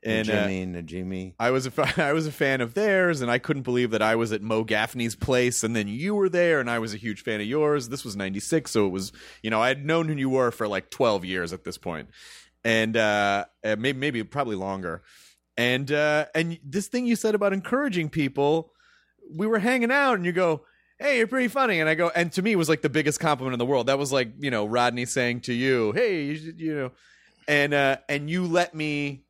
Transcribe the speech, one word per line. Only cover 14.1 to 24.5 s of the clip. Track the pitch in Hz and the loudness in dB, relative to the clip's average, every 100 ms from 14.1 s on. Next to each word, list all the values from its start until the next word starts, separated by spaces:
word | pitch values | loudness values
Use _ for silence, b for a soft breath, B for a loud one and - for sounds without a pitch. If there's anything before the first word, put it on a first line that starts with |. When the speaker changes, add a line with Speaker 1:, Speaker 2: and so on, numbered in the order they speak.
| 123 | -4
Speaker 1:
probably | 110 139 131 101 | -6 -4 -4 -2
longer. | 95 95 90 85 B B B B _ - | -4 -4 -6 -8 B B B B _ -2
And, | 120 127 139 | 0 0 0
uh, | 147 151 151 147 160 | 0 2 2 0 -2
and | 165 170 | -2 -6
this | 143 175 196 | -6 -6 -4
thing | 247 247 | -2 0
you | 226 | 2
said | 220 | 2
about | 214 202 | 2 0
encouraging | 196 - 254 285 180 156 | 0 -2 0 0 -2 -2
people, | 160 139 139 143 160 160 b b b b b - 156 | 0 -2 2 2 2 -2 b b b b b -16 -4
we | 214 | 0
were | 220 | 2
hanging | 202 254 233 | 2 2 2
out, | 277 277 220 | 2 4 2
and | 175 | 0
you | |
go, | 175 180 151 b b b b | 2 2 0 b b b b
"Hey, | 277 262 | 0 2
you're | 226 | 2
pretty | 262 247 | 2 0
funny." | 277 254 175 | 2 2 4
And | 156 | 2
I | 156 | 4
go, | 170 | 2
and | 165 170 | 2 0
to | 170 | 0
me, | 190 | 2
it | 202 | 2
was, | 156 | 4
like, | 156 | 2
the | 156 | 2
biggest | 135 147 143 | 2 0 0
compliment | 165 139 131 | 0 0 0
in | 123 | -2
the | 123 | 2
world. | 139 120 | 2 2
That | 139 | 0
was, | 143 | 2
like, | 135 120 - | 0 0 -4
you | 143 | -2